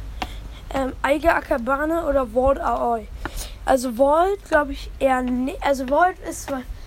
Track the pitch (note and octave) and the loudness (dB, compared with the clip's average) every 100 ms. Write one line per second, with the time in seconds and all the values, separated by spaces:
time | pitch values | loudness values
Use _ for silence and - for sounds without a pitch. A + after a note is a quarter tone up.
0 | - - - - - - - - C4 - | -12 -8 -8 -10 -14 -14 -6 -4 -2 0
1 | C4 D4 D#4+ - - C#4+ A#3 C4+ D#4 E4 | 0 2 4 2 2 -2 0 0 0 0
2 | E4 C4+ A#3+ A#3 C4 C#4 B3 A#3+ A#3+ A3+ | 2 0 2 2 4 4 2 0 0 -2
3 | G#3 - - - - - - C4+ B3+ A3+ | -4 -10 -8 -8 -10 -6 2 2 2 2
4 | C#4 D#4 F#4 G4+ - D#4 C#4+ C#4 - - | 4 6 4 0 0 2 2 -4 -10 0
5 | C4+ B3+ B3+ B3 C4 F#4 - C4+ B3+ D4 | 2 2 0 -2 -2 -2 0 0 2 4
6 | F4+ F4+ E4 - - C4+ B3 - | 4 2 -10 -10 -8 -8 -8 -12